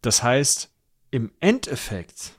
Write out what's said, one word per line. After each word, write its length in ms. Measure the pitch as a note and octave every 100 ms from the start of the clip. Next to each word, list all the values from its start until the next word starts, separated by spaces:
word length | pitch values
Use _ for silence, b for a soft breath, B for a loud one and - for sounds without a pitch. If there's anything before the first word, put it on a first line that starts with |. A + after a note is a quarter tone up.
Das 200 | A#2+ G#2+
heißt, 480 | A#2+ C3 C#3+ - - _ _ _ _
im 200 | C3+ A2+ _
Endeffekt 920 | F3 B3+ - B2 - G2 E2+ - -